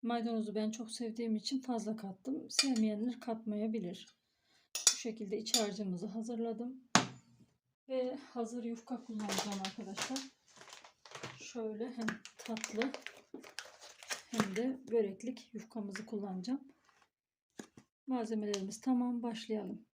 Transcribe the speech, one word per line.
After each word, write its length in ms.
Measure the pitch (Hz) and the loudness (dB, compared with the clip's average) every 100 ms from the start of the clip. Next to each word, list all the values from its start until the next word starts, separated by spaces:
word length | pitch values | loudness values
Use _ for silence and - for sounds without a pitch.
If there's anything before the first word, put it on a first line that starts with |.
Maydanozu 500 | 233 240 226 226 208 | 2 0 2 2 2
ben 160 | 208 214 | 2 2
çok 200 | 220 220 | 0 -6
sevdiğim 460 | - 233 226 233 214 | -2 -2 0 2 2
için 240 | - 269 | 4 0
fazla 360 | 262 233 208 220 | 2 0 2 -2
kattım. 540 | 196 185 - 294 320 | -2 -6 -4 -4 0
Sevmeyenler 720 | - 277 240 214 214 233 233 | 0 4 6 4 4 0 -2
katmayabilir. 880 | - 226 220 208 220 220 175 180 - _ _ _ _ _ _ - - | -2 -2 0 0 0 0 -2 -6 -10 _ _ _ _ _ _ 6 6
Bu 40 | - | 6
şekilde 420 | 233 220 208 208 | -2 -4 -2 -2
iç 220 | 220 - | 2 4
harcımızı 460 | 208 190 202 175 196 | 4 2 -2 0 -2
hazırladım. 760 | 202 226 233 233 220 240 262 - - - - - - - _ _ _ - | -4 -4 -2 -2 -2 -4 -6 4 6 6 -6 -18 -20 -20 _ _ _ -4
Ve 280 | 262 254 285 | 0 0 -2
hazır 480 | - 247 226 240 | -6 -2 -2 -2
yufka 400 | 233 233 - 240 | -4 -4 -4 -6
kullanacağım 560 | - 214 208 196 202 196 190 | -4 -4 0 0 0 -2 -4
arkadaşlar. 520 | - 190 202 - 269 269 _ _ - - - - _ - - - - | -6 -8 -4 -2 -2 -6 _ _ -20 -18 -18 -18 _ -16 -10 -10 -10
Şöyle 520 | - 247 220 214 240 | -8 -4 -2 -2 -4
hem 160 | 233 220 - - - | 0 -2 -2 -8 -14
tatlı 540 | - 220 - 214 262 - - - - - - - - - - - - - - | -6 -4 -2 2 2 2 -10 -14 -16 -16 -12 -14 -14 -16 -18 -18 -6 -6 -4
hem 260 | 226 202 190 | 2 4 4
de 240 | 247 262 - | 2 0 2
böreklik 640 | 226 202 190 220 214 - | 4 4 2 -6 -6 -8
yufkamızı 520 | 220 - 233 202 196 220 | -10 -8 -6 -4 -4 -4
kullanacağım. 680 | 214 202 185 185 269 - - _ - _ _ _ _ _ _ - - - _ - | -4 -2 -2 0 -2 -2 -20 _ -20 _ _ _ _ _ _ -16 -16 -20 _ -2
Malzemelerimiz 720 | 254 220 220 208 202 196 - | 0 2 0 2 0 0 -2
tamam. 420 | - 247 247 240 | 4 6 6 2
Başlayalım. 640 | 233 220 - 220 190 - - | 0 -2 0 0 0 -6 -10